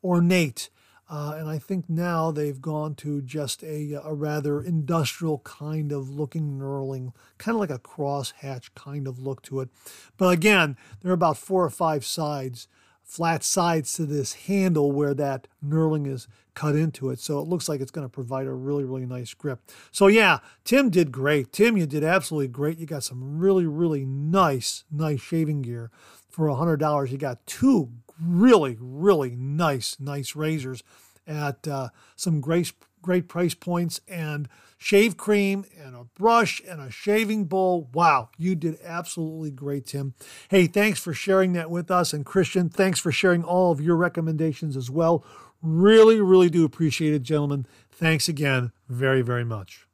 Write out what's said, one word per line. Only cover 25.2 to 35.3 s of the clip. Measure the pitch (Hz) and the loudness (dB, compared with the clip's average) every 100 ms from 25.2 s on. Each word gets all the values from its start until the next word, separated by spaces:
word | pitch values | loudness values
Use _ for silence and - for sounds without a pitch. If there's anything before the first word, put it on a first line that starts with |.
shaving | - 165 156 147 | -4 -2 -2 -2
gear. | 123 120 117 _ - - _ | -6 -10 -12 _ -20 -20 _
For | - 156 | -4 -2
a | 127 | 0
hundred | 170 151 | 0 0
dollars, | 151 147 139 | 0 0 -2
you | 131 | -6
got | 139 123 - | -8 -10 -12
two | - 262 247 127 117 _ _ | 0 4 4 2 -8 _ _
really, | 165 175 240 226 143 113 | -2 4 8 8 6 -4
really | 127 135 190 175 131 120 | -12 0 4 4 2 -4
nice, | 131 147 170 135 - - | -6 0 0 0 -6 -10
nice | 135 143 131 151 | -10 -8 -10 -6
razors | 151 156 131 127 - _ _ _ - | -4 -4 -6 -12 -16 _ _ _ -12
at, | 151 147 127 - | -6 -6 -6 -8
uh, | 139 127 _ _ _ | -8 -8 _ _ _
some | - 156 | -4 -2
great, | 135 165 170 - _ _ | 0 -2 -2 -8 _ _
great | 170 180 180 | -2 -2 -2
price | 170 175 | -4 -4
points, | - - 175 170 - _ | -4 -6 -4 -4 -6 _
and | 180 156 147 143 _ _ _ | -10 -6 -6 -10 _ _ _
shave | - 202 220 170 | 2 4 4 0
cream | - | 0